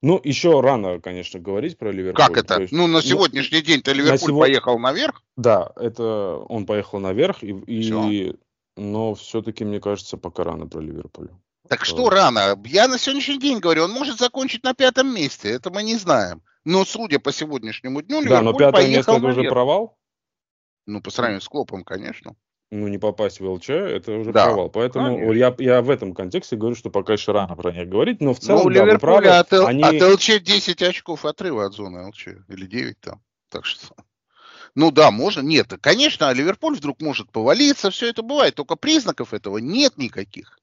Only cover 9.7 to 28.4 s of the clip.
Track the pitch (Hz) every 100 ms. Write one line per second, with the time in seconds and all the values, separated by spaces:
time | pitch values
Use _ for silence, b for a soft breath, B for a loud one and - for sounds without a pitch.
9.7 | 104 101 101 - - 87 - 85 82 80
10.7 | 80 78 78 80 - 80 90 _ _ _
11.7 | 123 - 82 247 190 170 117 98 98 107
12.7 | 165 254 254 - 277 262 277 277 240 175
13.7 | 160 170 233 285 226 247 269 262 233 254
14.7 | 254 262 254 269 233 147 - 101 120 185
15.7 | 185 214 226 180 135 92 82 _ _ -
16.7 | 185 190 - 226 143 147 135 156 143 110
17.7 | 107 131 135 165 302 294 127 113 123 143
18.7 | 131 135 135 127 131 127 127 131 123 123
19.7 | 175 226 _ _ _ _ _ _ _ _
20.7 | _ - 104 101 - 120 98 - 143 123
21.7 | 98 87 95 - - - - _ _ _
22.7 | 104 104 101 107 98 104 - 95 92 -
23.7 | 147 196 98 101 107 110 107 104 107 87
24.7 | 104 123 127 127 123 113 110 123 123 131
25.7 | 123 120 139 98 87 92 185 - 113 113
26.7 | 120 110 101 92 107 - 104 95 85 87
27.7 | 87 87 95 175 240 143 123